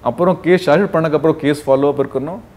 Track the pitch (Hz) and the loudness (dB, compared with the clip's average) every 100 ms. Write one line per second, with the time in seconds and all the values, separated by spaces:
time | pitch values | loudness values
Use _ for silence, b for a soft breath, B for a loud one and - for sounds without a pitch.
0 | 120 117 175 175 160 175 165 151 202 165 | -4 0 0 0 0 0 2 2 2 0
1 | 160 147 156 156 139 147 143 135 143 139 | 0 0 0 0 -2 -2 0 2 2 0
2 | 135 135 143 202 - | -4 -4 -8 -12 -18